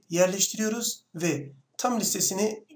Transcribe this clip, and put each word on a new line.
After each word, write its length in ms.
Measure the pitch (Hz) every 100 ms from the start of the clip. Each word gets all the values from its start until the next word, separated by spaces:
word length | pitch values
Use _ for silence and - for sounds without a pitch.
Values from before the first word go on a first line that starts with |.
| -
yerleştiriyoruz 960 | 170 185 190 - - 214 233 226 - _
ve 380 | 165 170 139 135 - _ -
tam 240 | 247 233
listesini 640 | - 196 180 190 208 - -